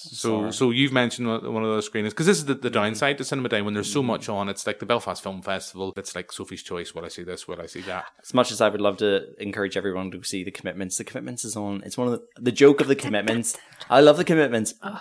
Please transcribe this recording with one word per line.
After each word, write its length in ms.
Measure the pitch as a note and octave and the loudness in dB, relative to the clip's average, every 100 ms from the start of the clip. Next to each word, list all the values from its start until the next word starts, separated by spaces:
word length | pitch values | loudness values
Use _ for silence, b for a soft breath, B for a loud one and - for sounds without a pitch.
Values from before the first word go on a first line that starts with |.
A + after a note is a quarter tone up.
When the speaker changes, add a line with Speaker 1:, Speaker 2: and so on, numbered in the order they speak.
| - | -14
Speaker 1:
So, 300 | - A#2 A2 | -6 -2 -2
Speaker 2:
Sorry. 120 | G#2+ | -2
Speaker 1:
so 160 | G#2 C3 | 0 2
you've 220 | A#2+ C#3 | 2 2
mentioned 360 | B2+ A#2+ - A#2+ | 2 0 -2 -4
one 240 | A2+ A#2+ | -4 -4
one 120 | A2+ | -2
of 60 | A2 | 0
those 140 | G#2+ G#2 | -2 -2
screenings, 260 | A2+ G#2+ | -4 -4
'cause 140 | G#2 E3 | 2 2
this 100 | F3+ | 2
is 80 | C#3+ | 0
the, 80 | |
the 160 | C3+ A#2+ | -2 0
Speaker 2:
Mm. 40 | |
Speaker 1:
downside 440 | A2+ G#2 G#2+ C#3+ C#3 | 0 0 0 -2 -2
to 60 | |
cinema 260 | C3 C#3 B2 | -4 -4 0
day 140 | A2 | 0
when 100 | G#2 | 0
there's 180 | G#2 G2+ | -2 -2
so 120 | D3 | 0
Speaker 2:
Mm. 20 | B2+ | 0
Speaker 1:
much 240 | G2+ - | -2 -2
on. 180 | G2+ G2+ | -4 -4
It's 200 | G2 - | -4 -6
like 100 | G#2 | -6
the 80 | G2+ | -2
Belfast 380 | A#2+ - F2+ | -2 -2 -6
Film 180 | G2 F#2+ | -8 -8
Festival. 500 | F#2 F#2+ - F#2 F#2+ F#2 | -6 -6 -6 -8 -8 -6
It's 180 | F#2+ F2+ | -10 -10
like 160 | F#2 | -10
Sophie's 300 | - G2 F#2 | -12 -12 -12
Choice. 320 | - F2+ E2+ | -10 -8 -8
Will 100 | E2 | -12
I 40 | E2 | -12
see 160 | - | -12
this? 240 | F2+ F2+ - | -12 -12 -12
Will 120 | F2 | -12
I 60 | E2 | -12
see 160 | - | -12
that? 240 | F#2 F2+ - - | -8 -8 -10 -16
Speaker 2:
As 140 | - B2+ | -2 2
much 160 | A#2+ | 2
as 100 | G#2+ | 2
I 80 | A2 | 0
would 100 | G2+ | 2
love 160 | G2+ G2 | 0 2
to 280 | G#2+ G2 - - | 2 0 -2 -10
encourage 340 | G#2 G#2+ G2 F#2+ | -8 -4 -4 -2
everyone 360 | G2 F#2 F#2 | -4 -4 -6
to 100 | F2+ | -8
see 200 | - G2 | -8 -8
The 80 | F#2 | -8
Commitments, 460 | - F#2+ F2 F#2+ - | -8 -8 -8 -6 -8
The 40 | |
Commitments 400 | A2 C3 B2 B2 | -8 -10 -10 -10
is 120 | A2+ G#2+ | -8 -6
on. 260 | G#2 G2+ G2 | -6 -6 -6
It's 100 | - | -4
one 120 | B2 | -2
of 40 | |
the, 80 | A#2 - - | -2 -6 -4
the 120 | A#2+ | -2
joke 280 | A2 C#3 C#3 | 8 10 10
of 80 | C3+ | 4
The 80 | C3+ | 2
Commitments. 640 | - G#2 G#2 A#2 A2+ - B B - | 2 0 0 0 -2 -6 B B 4
I 120 | B2+ | 8
love 160 | D3 D3+ | 10 8
The 60 | |
Commitments. 520 | F3+ D#3+ C#3 A#2 G#2+ - | 4 4 4 2 -2 -6
Speaker 3:
Ugh. 160 | G2+ G#2 | -12 -6